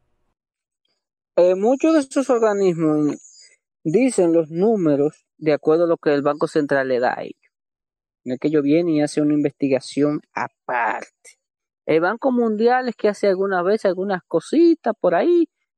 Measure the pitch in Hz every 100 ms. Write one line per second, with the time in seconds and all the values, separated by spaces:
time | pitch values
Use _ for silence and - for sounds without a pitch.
0 | _ _ _ _ _ _ _ _ _ _
1 | _ _ _ - 180 185 214 269 320 320
2 | 269 285 262 240 226 202 190 165 156 151
3 | 147 - - - - _ _ _ 165 180
4 | 262 220 170 165 151 165 208 220 160 139
5 | 147 - _ _ 156 143 - 160 170 165
6 | - 143 143 147 165 160 143 139 131 123
7 | 120 - - - _ _ _ _ _ _
8 | _ _ - 127 151 151 143 156 175 151
9 | 147 - 151 151 143 - 139 127 - -
10 | 147 151 - - 123 - - 123 117 -
11 | - _ - _ _ _ _ _ - 156
12 | 175 226 277 247 233 208 233 254 254 -
13 | 208 202 202 185 196 185 175 220 202 180
14 | 196 180 - 165 - 269 - 320 - -
15 | 180 170 277 349 320 _ _